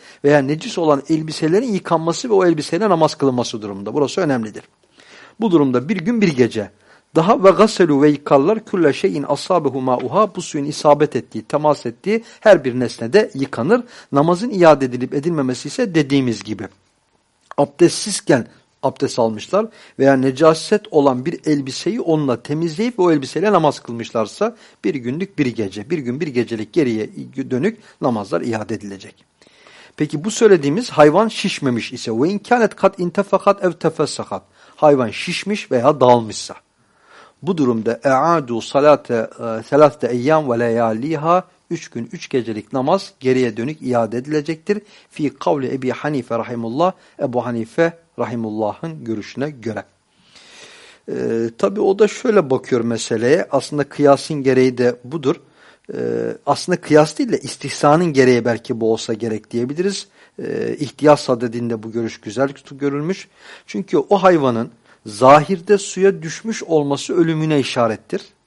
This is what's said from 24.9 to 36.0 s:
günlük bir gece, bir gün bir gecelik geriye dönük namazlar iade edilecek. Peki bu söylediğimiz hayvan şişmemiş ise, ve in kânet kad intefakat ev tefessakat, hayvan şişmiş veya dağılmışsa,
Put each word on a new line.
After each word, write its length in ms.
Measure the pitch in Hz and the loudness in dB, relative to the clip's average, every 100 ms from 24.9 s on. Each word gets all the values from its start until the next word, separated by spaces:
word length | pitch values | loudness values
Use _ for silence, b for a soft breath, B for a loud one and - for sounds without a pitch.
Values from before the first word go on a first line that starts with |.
| 151 | -4
günlük 440 | 120 143 196 - | -4 -6 -6 -2
bir 60 | 135 | -2
gece, 440 | 113 101 101 107 | -2 -6 -8 -6
bir 80 | 165 | -6
gün 240 | 120 127 | -4 -6
bir 60 | 165 | -4
gecelik 460 | 123 117 113 107 | -2 -4 -4 -4
geriye 360 | - 135 110 107 - 127 135 127 | -2 0 -2 -6 -10 -14 -12 -6
dönük 280 | 123 180 226 b b | -2 -2 -4 b b
namazlar 400 | 143 113 101 82 | -2 -2 -4 -6
iade 340 | 123 110 104 107 | -4 -6 -6 -10
edilecek. 500 | 101 98 - - _ _ b b b b b - | -10 -16 -18 -20 _ _ b b b b b -8
Peki 260 | 151 156 | -6 -6
bu 80 | 185 | -6
söylediğimiz 580 | - 220 185 143 165 247 | 2 4 4 4 -2 0
hayvan 380 | - 151 160 226 | 6 6 6 2
şişmemiş 640 | - 190 - 135 117 - | -2 -6 -4 -2 -2 -6
ise, 180 | 123 - | -10 -6
ve 180 | 113 151 | -2 -2
in 80 | 202 | -2
kânet 380 | - 240 220 - | 0 2 2 2
kad 240 | 196 - | 0 2
intefakat 640 | 180 170 196 190 - 196 | -2 -2 0 0 2 0
ev 80 | 185 | 0
tefessakat, 720 | 165 160 156 143 - 110 98 - b b - | -2 -2 -2 -4 -6 -10 -12 -12 b b 2
hayvan 340 | 156 143 117 | 4 4 2
şişmiş 600 | - - 170 - 208 - | -4 -8 -6 -6 -6 -2
veya 280 | 127 123 | 0 2
dağılmışsa, 560 | 151 | 4